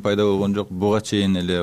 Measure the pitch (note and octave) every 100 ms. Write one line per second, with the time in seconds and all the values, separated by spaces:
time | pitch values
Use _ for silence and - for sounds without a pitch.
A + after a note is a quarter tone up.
0 | G#2 G2+ G#2 G2 G2+ G2+ G2 F#2 G2+ G#2+
1 | - G#2+ G2 F#2+ F2 F2+